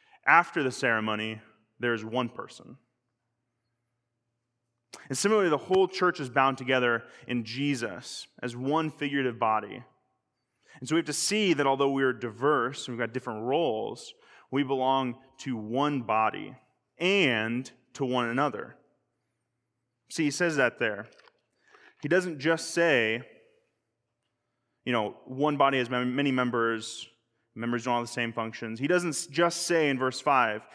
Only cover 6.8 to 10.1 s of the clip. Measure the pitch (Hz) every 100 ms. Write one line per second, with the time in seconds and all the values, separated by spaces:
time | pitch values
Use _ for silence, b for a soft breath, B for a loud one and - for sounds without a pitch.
6.8 | 123 117 - B B 123 107 120 143 131
7.8 | 113 92 - - - _ 123 120 131 156
8.8 | 156 - 147 139 131 110 113 107 104 101
9.8 | - _ _